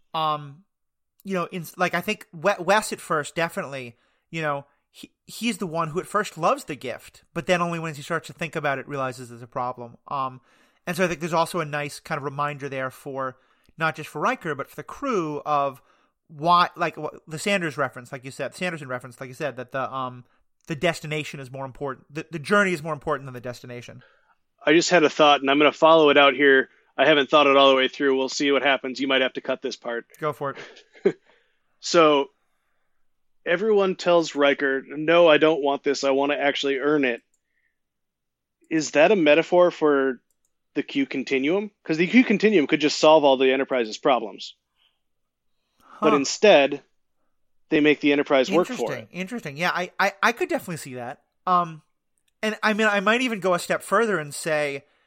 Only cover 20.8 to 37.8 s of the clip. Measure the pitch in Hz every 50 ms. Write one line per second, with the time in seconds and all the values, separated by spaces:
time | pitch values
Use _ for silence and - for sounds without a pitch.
20.8 | 180 170 156 - - 147 151 156 143 - - 143 135 120 131 135 135 131 123 -
21.8 | 147 135 127 - _ _ 143 156 - - 165 165 135 - 202 208 202 185 180 151
22.8 | 151 165 151 139 - 165 147 135 135 135 123 123 117 123 120 - - 123 123 120
23.8 | 117 - - 123 - _ _ _ _ _ _ _ _ _ _ _ - 147 156 170
24.8 | 160 - 180 170 151 135 - - 156 147 143 135 139 135 139 147 151 139 - -
25.8 | 160 160 165 160 156 143 139 147 143 139 127 131 147 139 135 131 123 - _ _
26.8 | _ _ _ - 135 147 156 147 135 120 156 151 143 143 139 139 139 135 135 131
27.8 | 131 131 - - 147 135 131 131 131 127 - - 147 143 139 131 127 139 135 127
28.8 | - 131 123 120 139 139 135 131 131 123 - 127 - - 131 - - 127 - -
29.8 | - 120 117 117 - _ - - 156 151 143 - 147 139 131 - - - - -
30.8 | _ _ _ - - 190 - - _ _ _ _ _ _ _ _ _ _ _ _
31.8 | - - - 170 160 151 147 139 139 - _ _ _ _ _ _ _ _ _ _
32.8 | _ _ _ _ _ _ _ _ _ _ _ _ _ 156 175 175 208 226 208 202
33.8 | 196 185 180 - - 180 175 170 160 151 - 143 143 143 139 - 151 135 135 135
34.8 | 135 - 139 151 156 156 170 170 175 160 151 143 156 156 165 147 143 139 139 131
35.8 | - 143 135 - - 135 135 135 139 143 143 139 143 143 135 - 147 139 139 127
36.8 | 135 147 151 147 135 123 117 - - _ _ _ _ _ _ _ _ _ _ _